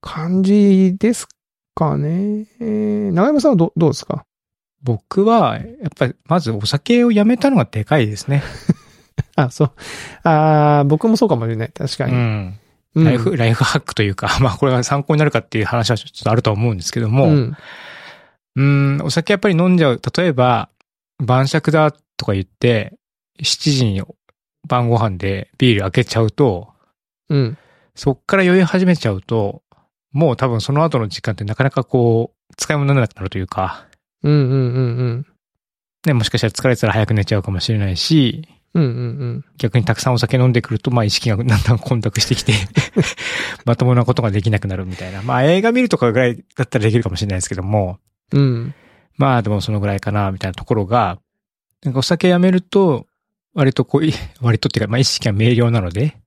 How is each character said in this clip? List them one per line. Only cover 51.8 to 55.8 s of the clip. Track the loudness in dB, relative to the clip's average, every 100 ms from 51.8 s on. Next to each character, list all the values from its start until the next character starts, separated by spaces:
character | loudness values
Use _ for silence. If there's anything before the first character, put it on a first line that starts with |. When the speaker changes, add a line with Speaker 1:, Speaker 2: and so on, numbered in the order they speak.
Speaker 2:
な | -4
ん |
か | -2
お |
酒 | 0 2 2
や | 4
め | 4
る | 2
と、 | 0 2 2 0 -6 _ _ _ _
割 | 0 0
と | 2
こ | 0 0
う、 | 0
い-、 | -4 -8 _
割 | 0 0
と | 0
っ |
て | -2
い |
う | -2
か、 |
ま | 0
あ、 |
意 |
識 | 0 0 -4
が |
明 | 0 2
瞭 | 4 2
な | 0